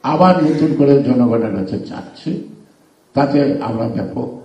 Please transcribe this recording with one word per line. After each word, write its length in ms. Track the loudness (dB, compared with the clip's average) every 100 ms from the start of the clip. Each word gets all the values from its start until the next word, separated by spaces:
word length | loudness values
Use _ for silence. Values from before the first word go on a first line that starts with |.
আবার 300 | -2 4 4 4 2
নতুন 240 | 2 0 2
করে 140 | 4 4 4
জনগণের 440 | 2 2 2 -2 -4
কাছে 180 | -6 -6 -8
চাচ্ছি, 420 | -14 -14 -12 -8 -8 -10 -20 -20 _ _ _ _ -2
তাতে 220 | 0 2 0 -2 -4
আমরা 200 | -4 -4 -4
ব্যাপক 320 | -6 -8 -10 -12